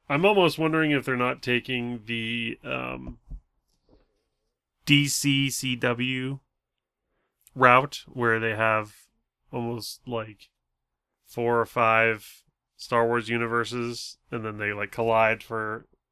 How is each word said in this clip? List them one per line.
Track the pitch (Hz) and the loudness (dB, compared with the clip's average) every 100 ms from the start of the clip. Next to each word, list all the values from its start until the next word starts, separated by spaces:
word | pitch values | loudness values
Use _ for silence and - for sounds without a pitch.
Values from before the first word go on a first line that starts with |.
| - | -4
I'm | 143 | 2
almost | 190 208 170 147 | 4 6 4 2
wondering | 160 160 156 | 0 2 2
if | 143 | 0
they're | - 127 | 0 0
not | 123 127 | 0 -2
taking | - 123 117 127 120 120 107 | 0 -2 0 -4 -4 -8 -6
the, | 117 113 117 113 117 | -6 -4 -4 -6 -8
um, | 135 131 - - 127 - - - _ _ _ _ _ _ _ _ _ _ _ _ _ _ - | -8 -6 -6 -10 -12 -16 -16 -18 _ _ _ _ _ _ _ _ _ _ _ _ _ _ 2
D | 147 143 | 2 2
C | - 143 139 139 | -2 0 0 0
C | - 131 123 | -4 -6 -4
W | 123 120 127 131 127 135 _ _ _ _ _ _ _ _ _ _ _ | -2 -2 -4 -4 -6 -8 _ _ _ _ _ _ _ _ _ _ _
route | - 127 123 135 - - | 4 6 8 4 -6 -12
where | 127 120 113 | -2 0 2
they | 113 107 | 0 0
have | 110 110 107 - _ _ _ _ _ | 2 2 -2 -12 _ _ _ _ _
almost, | 123 117 120 - - - | -8 -6 -8 -10 -14 -8
like, | 120 110 104 - _ _ _ _ _ _ _ _ | -8 -8 -14 -20 _ _ _ _ _ _ _ _
four | - 117 120 | -2 2 2
or | 110 | 0
five | - 113 110 113 110 - - _ _ _ - | 2 4 4 4 0 -8 -20 _ _ _ -18
Star | - 120 117 | -2 2 2
Wars | 120 110 | 2 0
universes, | 117 117 117 110 123 117 117 - - - | -2 0 -2 -2 -4 -6 -8 -12 -18 -12
and | 120 | -8
then | 110 104 | -8 -6
they, | 104 | -4
like, | 101 104 | -4 -6
collide | - 113 113 110 110 | -2 2 4 4 2
for, | - 113 107 110 - _ _ | -6 -8 -6 -8 -14 _ _